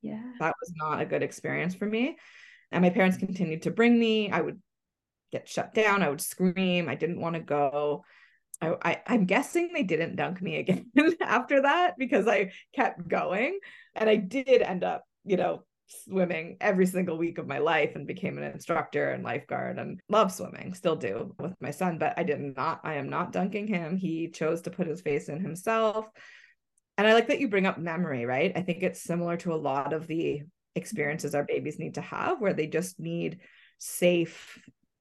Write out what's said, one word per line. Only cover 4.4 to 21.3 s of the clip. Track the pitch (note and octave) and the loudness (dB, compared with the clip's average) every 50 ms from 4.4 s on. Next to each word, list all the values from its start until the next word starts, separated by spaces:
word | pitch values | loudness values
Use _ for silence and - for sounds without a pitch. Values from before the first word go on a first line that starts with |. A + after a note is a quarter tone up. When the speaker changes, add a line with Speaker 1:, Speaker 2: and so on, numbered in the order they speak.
Speaker 2:
would | D3+ D#3 - - _ _ _ _ _ _ _ _ _ _ _ _ _ _ | 0 -2 -4 -8 _ _ _ _ _ _ _ _ _ _ _ _ _ _
get | - C3 - - | -10 -8 -8 -6
shut | - - - - - | -6 -6 -4 0 2
down. | A3 G#3+ G#3 G3+ G3 F3+ | 2 4 4 4 4 4
I | D3 | 2
would | C#3 D3+ | 2 0
scream. | - - - - F#3 F#3 E3+ F#3 F#3+ F3+ F3+ F3 E3+ D3 | -4 -6 -2 0 2 2 2 2 2 2 2 2 2 0
I | B2+ | -2
didn't | - D#3 E3 F3 F3+ | -2 -2 -2 -2 -2
want | - E3 E3+ | -2 -4 -4
to | E3 | -4
go. | - - D3 D3 C#3+ C3+ C#3+ D3 D3 D3 C#3+ C#3+ - - - - - - _ _ _ _ - - | -4 0 2 2 2 2 2 0 0 0 0 -2 -6 -14 -20 -20 -20 -20 _ _ _ _ -10 -4
I, | E3+ D#3+ E3+ - - | -2 -2 -2 0 0
I, | E3+ - - - | 0 -2 -2 0
I'm | - A#3 A3+ F#3 | 0 2 2 4
guessing | F#3 F#3+ A3+ C#4+ - - F4 F4 E4+ F4 | 4 2 2 0 0 0 -2 -2 0 -2
they | D#4 B3+ | -2 -2
didn't | F#3 E3 D3+ E3 D#3 - | 0 0 0 0 -2 -2
dunk | - D3 D3 F#3 F#3 F#3 | -2 -4 -4 -4 -6 -6
me | E3 D#3 | -4 -4
again | D3 D3+ - F#3 F3+ - - - C4+ D4+ | -2 0 0 0 0 -2 0 4 4 6
<laughs> | D#4+ E4+ - | 4 4 0
after | F#4+ - - A#3+ A#3+ - C#4+ C4+ C4+ | 0 2 2 2 2 4 2 4 4
that, | C#4 D4+ F4 F4+ - - - | 4 4 4 2 2 0 -2
because | C4 A#3 C#4+ G#3 F#3+ | -2 0 2 2 4
I | A3 G#3 G3 G3+ F#3 - - - _ - | 4 2 2 2 -2 -6 -14 -20 _ -2
kept | - A#3 G3+ C4 - E3+ | -2 0 0 -2 -4 -6
going. | E3+ G3 F3 D#3 D3 F3 G3+ A#3+ D#4 G4 G4 - - - - - _ - | -2 -2 0 0 0 0 0 -2 -2 -4 -6 -10 -14 -20 -20 -20 _ -4
And | - A3 A3 | 0 4 4
I | G#3+ | 4
did | G#3+ G3 F#3 A#3 C4+ B3+ C4+ B3+ B3 - | 4 2 0 -2 -2 2 6 6 6 6
end | - F#3+ F3+ F3+ | 4 -2 -2 -2
up, | F3+ E3+ - - _ _ _ - | -2 -2 -4 -6 _ _ _ -4
you | G2 F3+ | 0 2
know, | F3 F3 E3 - - - _ _ _ _ - - - - | 2 2 2 0 -4 -8 _ _ _ _ -20 -20 -20 -10
swimming | - F#3+ F#3+ F3+ E3+ F3 D#3+ D#3+ E3+ F#3 - | -4 0 0 0 0 0 -4 -6 -8 -6 -2
every | - G#3+ G3 F#3 F#3 | 2 2 4 6 4
single | F#3 F#3 F3+ F#3 F3 D#3+ | 4 4 0 0 0 0
week | D#3+ E3+ E3+ E3+ F3 | -2 -2 -2 -4 -4
of | - | -6
my | - C#3 C3+ | -4 -2 0
life | C#3+ D#3+ E3 D#3 D3 C#3 - | 2 2 4 4 2 0 -2
and | - C#3 - | -4 -8 -8
became | D3 - - C#3+ C#3+ C#3+ | -8 -6 -6 -6 -4 -4
an | D3 | -6
instructor | C#3+ C#3+ D3+ - - E3+ D#3+ D3 - - D3 C#3+ C#3 | -8 -8 -8 -4 -4 -2 -2 -2 -2 -2 -2 -2 -2
and | C3 B2+ B2 | -2 -4 -4
lifeguard | A#2 A#2+ C#3+ - - C#3+ C3 B2+ B2 B2 B2 | -4 -4 -6 -6 -6 -6 -6 -4 -4 -6 -6
and | A#2+ - - F#3 _ - | -8 -8 -10 -12 _ 2
love | G3+ A3 G#3 F#3+ - | 4 4 4 4 2
swimming, | - - - - - - - F#3 | -4 -8 -10 -10 -10 -10 -10 -8
still | - - F3 D#3+ | -2 0 0 0
do | D#3+ - G2 G2 A2+ - - | 0 -2 -4 -4 -4 -6 -8